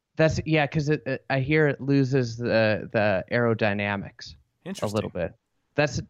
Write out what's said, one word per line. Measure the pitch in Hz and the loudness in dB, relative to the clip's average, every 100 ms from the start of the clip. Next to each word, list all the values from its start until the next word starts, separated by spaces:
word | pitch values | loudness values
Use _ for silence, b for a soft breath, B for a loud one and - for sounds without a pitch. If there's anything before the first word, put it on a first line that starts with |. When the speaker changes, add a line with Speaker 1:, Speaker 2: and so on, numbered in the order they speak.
| _ - | _ 0
Speaker 1:
That's, | 160 127 - | 0 0 0
yeah, | 156 143 | 0 2
'cause | 160 147 | 0 0
it, | 151 - | -2 -2
it, | 131 - | -6 -2
I | 135 | -2
hear | 131 156 151 | 0 2 2
it | - | 0
loses | 131 139 131 135 120 117 | 0 2 2 0 -2 -4
the, | 120 107 110 104 - | 0 4 4 2 0
the | 113 104 92 - | 0 2 0 0
aerodynamics | 120 117 107 110 101 101 101 - - - - _ _ | 0 2 2 0 0 -2 -4 -8 -16 -18 -20 _ _
a | 165 | -14
Speaker 2:
Interesting. | 196 107 | -6 -4
Speaker 1:
little | 107 95 | -4 -4
bit. | 90 85 - _ _ _ | -6 -6 -8 _ _ _
That's, | - 147 - - | -2 0 -2 -4